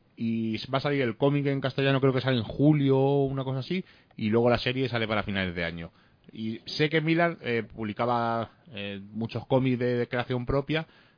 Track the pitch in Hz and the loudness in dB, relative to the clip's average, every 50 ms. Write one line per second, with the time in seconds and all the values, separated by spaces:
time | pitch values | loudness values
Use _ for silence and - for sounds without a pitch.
0 | _ _ _ - 117 113 113 113 113 113 107 101 - - 135 131 - 147 143 139 | _ _ _ -6 -4 -2 -2 -2 -2 -2 -4 -4 -6 -4 -4 -2 0 0 0 0
1 | 127 117 104 - 139 143 143 143 139 143 139 135 131 131 - 143 135 135 139 131 | 0 0 0 2 2 2 2 2 0 0 -2 -2 -2 -4 -2 0 2 2 4 4
2 | 135 135 127 127 120 131 131 117 104 - - - 139 151 151 147 139 135 135 135 | 4 4 2 2 2 0 0 0 0 -2 0 4 6 6 6 6 6 4 4 4
3 | 135 139 143 143 139 135 135 135 131 131 131 135 127 - 175 185 - - - _ | 4 4 4 2 2 0 -2 -4 -4 -4 -4 -6 -4 -4 -4 -6 -6 -8 -14 _
4 | _ _ _ - 113 107 110 117 117 120 117 107 - 123 127 131 135 113 120 117 | _ _ _ -2 0 2 4 6 6 6 4 2 0 -2 -2 0 -2 -2 -2 -2
5 | 110 107 110 104 95 104 95 98 95 90 85 87 85 85 85 85 82 82 _ _ | -2 0 -2 -2 -2 -2 -2 -2 -2 -2 -2 -4 -4 -4 -6 -8 -12 -14 _ _
6 | _ _ _ _ _ - - 110 110 110 110 - - - - - 151 151 160 160 | _ _ _ _ _ -18 -12 -8 -6 -6 -6 -8 -10 -8 -4 -2 -2 0 0 0
7 | 151 165 165 170 170 170 165 - 127 120 117 117 107 - - 113 113 104 101 - | 0 2 2 2 2 0 -2 -4 -4 -4 -2 -2 -4 -6 -8 -8 -8 -6 -4 -2
8 | 117 120 120 120 117 117 113 117 110 - - _ - - 120 101 101 101 101 98 | 0 0 0 0 0 -2 -2 -2 -4 -6 -10 _ -20 -16 -12 -10 -10 -8 -10 -10
9 | 101 104 107 107 113 - - 113 - - 139 131 131 131 123 117 123 123 123 120 | -12 -12 -8 -8 -6 -6 -6 -6 -2 0 2 2 2 2 0 0 0 0 0 -2
10 | 120 - 127 120 117 - 127 123 120 123 135 139 131 - 151 160 160 - _ - | -2 -2 -4 -4 -4 -2 -4 -4 -2 -2 -2 -2 -2 -2 -4 -4 -4 -8 _ -20
11 | - _ _ | -20 _ _